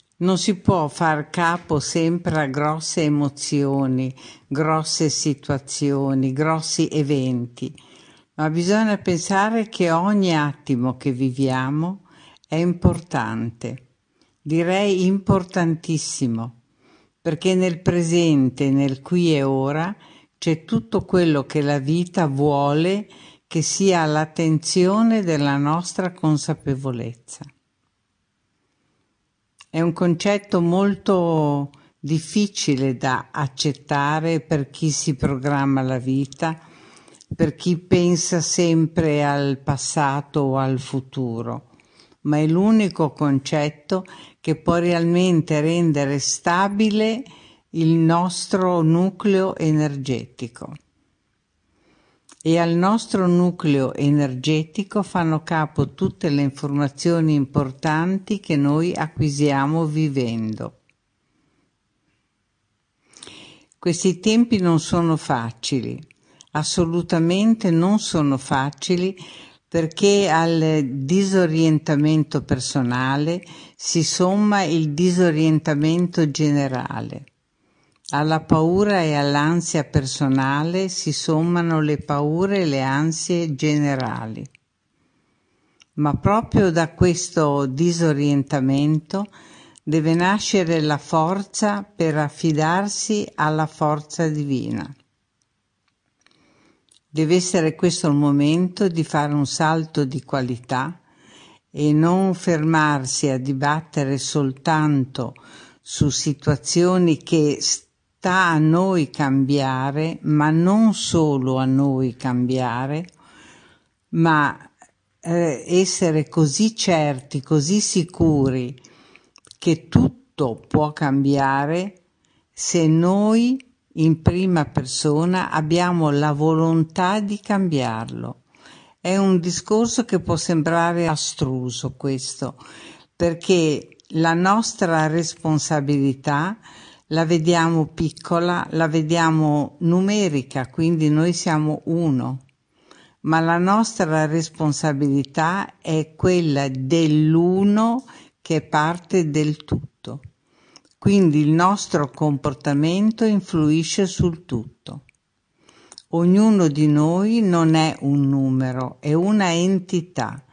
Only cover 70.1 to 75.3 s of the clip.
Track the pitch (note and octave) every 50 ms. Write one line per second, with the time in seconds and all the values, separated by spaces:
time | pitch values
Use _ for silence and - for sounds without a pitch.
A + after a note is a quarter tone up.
70.1 | G3+ G3+ G3+ E3+ D#3 D#3+ E3 E3+ E3 D#3+ D#3+ D#3 D#3 D#3 C#3+ B2 C3+ C#3 C3 C#3
71.1 | F3+ G3 G3 F#3+ G3 F#3+ F3+ D#3+ D#3 D#3+ E3 D#3+ D#3 D3+ - E3 D3+ C#3+ D3+ D#3
72.1 | D#3 D#3 D3 - - C#3 - - C#3 B2+ B2+ - - C#3+ B2 A#2+ B2 B2+ C3 C3
73.1 | C#3 D3 D3+ E3 E3+ F3+ - - - - - - _ - - - - E3+ D#3 -
74.1 | - - F3+ F#3 G3 G#3 G#3+ G#3 G#3 G3 F#3+ D3 E3 E3 D#3+ D3+ C#3+ D#3 F3+ F3+
75.1 | F3 F3+ F3+ E3+